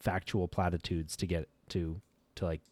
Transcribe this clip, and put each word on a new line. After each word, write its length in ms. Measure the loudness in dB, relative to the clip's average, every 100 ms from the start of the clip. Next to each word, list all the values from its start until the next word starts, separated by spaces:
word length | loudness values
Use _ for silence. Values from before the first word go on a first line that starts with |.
factual 480 | 0 0 0 0 0
platitudes 640 | 2 2 2 0 -2 -2 -2
to 100 | 0
get 220 | 0 -2 _ -6
to, 320 | -2 -2 -4 -10 _ _ -4
to, 80 |
like, 180 | -2 -2 -2